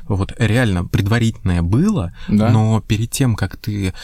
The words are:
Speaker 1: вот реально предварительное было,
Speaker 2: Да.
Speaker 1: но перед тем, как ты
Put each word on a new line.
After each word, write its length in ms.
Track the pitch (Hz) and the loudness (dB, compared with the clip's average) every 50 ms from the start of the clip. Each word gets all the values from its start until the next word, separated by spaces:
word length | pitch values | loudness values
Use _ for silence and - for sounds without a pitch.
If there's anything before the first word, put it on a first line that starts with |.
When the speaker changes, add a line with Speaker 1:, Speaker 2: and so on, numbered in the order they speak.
| - | -6
Speaker 1:
вот 260 | - 104 92 98 - - | -4 -4 -2 -2 -4 -2
реально 480 | - 117 104 107 131 127 104 92 87 90 | -2 0 2 2 2 2 2 0 -2 -2
предварительное 760 | - - 107 98 98 113 120 113 113 113 - - 92 87 85 | -2 -2 -2 0 0 0 2 2 0 -2 -2 -2 0 0 0
было, 520 | 85 90 107 131 185 214 208 151 87 85 - - - | 0 2 2 2 2 2 0 0 -4 -6 -8 -10 -4
Speaker 2:
Да. 220 | - 107 104 107 120 | 0 2 2 4 4
Speaker 1:
но 300 | 123 110 110 110 110 107 | 4 4 4 2 2 0
перед 300 | - - 110 101 117 - | 0 0 -2 -2 -2 -2
тем, 240 | - - 135 123 107 | -2 0 0 0 0
как 220 | - 98 92 - | 0 -2 -6 -6
ты 360 | - - 110 104 101 98 92 - - | -8 -8 -6 -4 -4 -4 -4 -4 -8